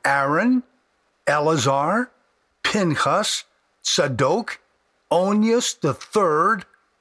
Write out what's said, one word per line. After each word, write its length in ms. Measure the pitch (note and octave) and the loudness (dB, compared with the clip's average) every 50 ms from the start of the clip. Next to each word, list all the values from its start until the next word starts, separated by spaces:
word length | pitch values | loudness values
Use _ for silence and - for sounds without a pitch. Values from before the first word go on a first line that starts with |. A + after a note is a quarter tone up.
| - | -2
Aaron, 600 | C#3 C#3 C#3 C#3 C#3 D3+ E3+ G#3+ B3 B3+ B3 - _ _ _ _ _ _ _ _ _ _ _ - | 0 0 0 0 0 0 0 2 2 2 0 -2 _ _ _ _ _ _ _ _ _ _ _ -2
Eleazar, 840 | - C#3+ D3+ D3 D#3 D#3+ D3+ A2+ C#3 C3+ C#3 C#3+ E3 G3 A3+ B3 - _ _ _ _ _ _ _ _ _ _ - | 0 0 2 2 2 0 0 0 0 0 0 0 0 0 -2 -2 -4 _ _ _ _ _ _ _ _ _ _ -6
Pinchas, 800 | - - A3 F#3+ E3 C#3+ - - C#3 D3+ F#3+ G#3+ - - - - _ _ _ _ _ _ _ - | -4 -2 0 0 0 0 0 0 0 0 0 0 -2 -4 -6 -8 _ _ _ _ _ _ _ -6
Tzadok, 760 | - - - D#3+ C#3+ B2+ G#2+ C3+ C3 F3 A#3 A#3 - - - _ _ _ _ _ _ _ _ _ - | -4 -2 0 0 0 0 0 0 0 0 0 -2 -6 -10 -16 _ _ _ _ _ _ _ _ _ -2
Onias 720 | D3+ E3+ F#3 G3 G#3 G#3 G#3+ A3+ A3+ B3 - - - - | 0 0 0 2 2 2 2 2 2 0 0 -2 -6 -4
the 140 | - D3 B2+ | -2 -4 -4
third, 720 | - - - - G#3+ G3 E3 D3+ D3+ E3+ G3+ A3+ F#3+ - _ _ _ _ _ _ _ | -4 -6 -6 -2 0 0 2 2 2 2 2 0 -2 -4 _ _ _ _ _ _ _